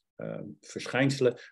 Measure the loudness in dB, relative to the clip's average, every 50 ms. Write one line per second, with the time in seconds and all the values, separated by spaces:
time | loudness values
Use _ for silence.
0 | _ _ _ -10 -8 -8 -8 -8 -10 -12 -14 -16 -18 -14 -12 -10 -8 -4 0 2
1 | 2 2 4 4 4 4 4 2 -6 -20